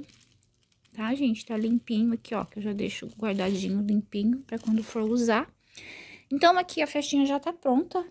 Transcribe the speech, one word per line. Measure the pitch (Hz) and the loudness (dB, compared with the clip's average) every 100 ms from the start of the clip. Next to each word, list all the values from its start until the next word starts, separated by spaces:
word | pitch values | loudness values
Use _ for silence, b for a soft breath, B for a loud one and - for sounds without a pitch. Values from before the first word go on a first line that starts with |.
| 285 - _ _ _ _ _ _ _ | -6 -20 _ _ _ _ _ _ _
tá, | 214 220 | -6 -2
gente? | 277 269 220 | 0 0 0
Tá | - | -4
limpinho | 220 220 240 - 214 233 | -4 0 0 0 0 2
aqui, | 226 - | 0 -4
ó, | 208 185 | -6 -6
que | 214 | -6
eu | |
já | 208 | -6
deixo | 202 196 - 226 214 | -4 -4 -6 -12 -6
guardadinho, | 214 196 185 190 190 196 | -4 0 0 0 0 -2
limpinho, | 208 208 208 202 214 262 269 | 2 0 0 0 0 0 -4
pra | 226 | -6
quando | 226 220 | -2 -2
for | 220 233 | -2 -4
usar. | 220 240 233 220 - _ B B B B B B - | 0 2 2 2 0 _ B B B B B B -6
Então, | 285 339 359 | 4 6 6
aqui | 359 - | 2 -2
a | 294 | -2
festinha | 294 285 285 277 | -2 0 2 2
já | 277 | 2
tá | 320 | -4
pronta, | 339 269 254 349 370 349 | -2 2 2 2 -2 -2